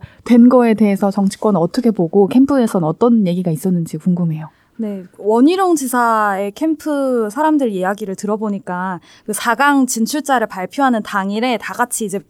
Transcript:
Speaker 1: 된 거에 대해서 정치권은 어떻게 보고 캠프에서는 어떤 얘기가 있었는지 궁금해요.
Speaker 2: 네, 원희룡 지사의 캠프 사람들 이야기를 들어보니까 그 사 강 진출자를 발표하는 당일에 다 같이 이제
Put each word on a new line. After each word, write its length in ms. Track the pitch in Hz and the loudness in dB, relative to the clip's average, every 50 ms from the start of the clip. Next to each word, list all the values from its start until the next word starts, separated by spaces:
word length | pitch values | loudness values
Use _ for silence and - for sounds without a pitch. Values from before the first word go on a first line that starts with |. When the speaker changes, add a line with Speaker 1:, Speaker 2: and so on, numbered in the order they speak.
| - - - _ - | -4 -10 -20 _ -2
Speaker 1:
된 240 | - 226 240 233 247 | 4 6 6 8 8
거에 240 | 262 247 240 233 220 | 6 6 4 4 4
대해서 360 | 214 220 208 196 196 - 202 | 4 2 2 2 2 0 0
정치권은 480 | 190 - 196 190 - - - 220 202 175 | 0 0 0 0 -2 -2 0 0 2 2
어떻게 320 | 165 175 - - 233 233 | 0 0 -2 0 0 0
보고 380 | 208 - 175 160 - 202 202 180 | 2 0 0 0 2 2 2 4
캠프에서는 580 | - 247 269 277 285 269 240 220 - 196 170 | 4 4 4 4 4 2 0 0 0 0 0
어떤 400 | 151 160 - - 247 240 226 208 180 | -2 0 0 2 2 4 4 2 2
얘기가 220 | 175 180 185 180 | 0 -2 -2 -2
있었는지 480 | 160 156 - 190 185 175 165 160 - 156 | -2 -2 -2 -2 -2 -2 -2 -4 -8 -6
궁금해요. 520 | - 185 180 175 175 165 160 156 156 151 - _ _ _ _ | -2 -2 0 0 0 -2 -4 -6 -8 -12 -16 _ _ _ _
Speaker 2:
네, 280 | - 226 208 202 190 180 180 _ - | -10 -8 -8 -8 -10 -12 -16 _ -8
원희룡 560 | 190 202 214 233 254 294 359 381 392 359 349 | -2 0 2 4 4 4 4 2 2 0 0
지사의 760 | 294 269 247 247 247 240 233 226 220 214 208 196 190 202 202 202 | 0 -2 -2 0 0 2 2 2 2 0 0 0 -2 -4 -6 -6
캠프 760 | - 302 320 320 294 - 302 294 285 277 262 254 240 220 208 | -4 -2 -2 -2 -2 -4 -4 -4 -2 -2 0 0 -2 -2 -4
사람들 400 | 202 269 302 311 311 302 277 240 | -2 -2 0 2 2 2 0 0
이야기를 440 | 202 185 180 185 208 196 214 190 190 | -2 -2 -2 -2 -4 -4 -6 -8 -8
들어보니까 840 | 185 - 202 208 214 220 214 202 196 - - 180 180 180 190 185 170 - _ - - _ | -6 -6 -4 -4 -4 -4 -4 -6 -6 -8 -8 -8 -6 -6 -6 -8 -10 -12 _ -20 -16 _
그 80 | - | -10
사 220 | 208 - - 240 233 | -8 -6 -4 -2 -2
강 320 | 220 277 285 285 277 262 | 0 2 2 2 2 2
진출자를 600 | 247 - 220 226 220 - 302 294 - 269 247 220 208 | 0 0 -2 -2 -2 -2 -4 -2 0 0 0 0 -2
발표하는 560 | - 190 185 185 - - 277 262 247 220 208 | -6 -6 -10 -8 -4 0 0 0 0 0 -4
당일에 560 | - - 202 190 196 202 214 233 262 247 208 | -4 -4 -4 -4 -4 -4 -2 -2 -2 -2 -4
다 160 | - - 190 | -6 -6 -6
같이 300 | - 240 247 - - 226 | -4 -4 -4 -4 -6 -6
이제 140 | 202 175 202 190 _ | -6 -6 -8 -10 _